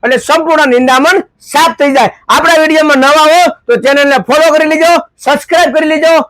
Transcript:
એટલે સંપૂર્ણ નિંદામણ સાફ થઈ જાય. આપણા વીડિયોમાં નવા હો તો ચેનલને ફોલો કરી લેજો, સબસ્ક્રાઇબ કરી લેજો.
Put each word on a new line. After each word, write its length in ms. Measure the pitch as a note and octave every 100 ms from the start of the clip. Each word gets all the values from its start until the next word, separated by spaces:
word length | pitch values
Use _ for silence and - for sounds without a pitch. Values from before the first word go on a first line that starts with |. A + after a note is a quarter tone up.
એટલે 140 | A#3 B3+
સંપૂર્ણ 560 | - D#4+ D#4+ D#4 D4
નિંદામણ 480 | B3 B3+ C4 D4+ F#4+ - _ -
સાફ 240 | C#4+ E4 -
થઈ 140 | C#4+ C4+
જાય. 140 | G#3+ - -
આપણા 260 | B3+ D#4+ E4
વીડિયોમાં 420 | D#4+ D#4 D#4 C#4
નવા 240 | C4+ D4+ D#4
હો 100 | E4+ E4+ - -
તો 140 | A#3+
ચેનલને 340 | C4 C#4+ C#4+ C4+ -
ફોલો 180 | D4 D#4+ D4+
કરી 160 | D#4
લેજો, 180 | D#4 E4 E4+ - _
સબસ્ક્રાઇબ 520 | - C#4+ - E4+ D#4+ D4
કરી 160 | D#4
લેજો. 220 | D#4 D#4+ D#4+ -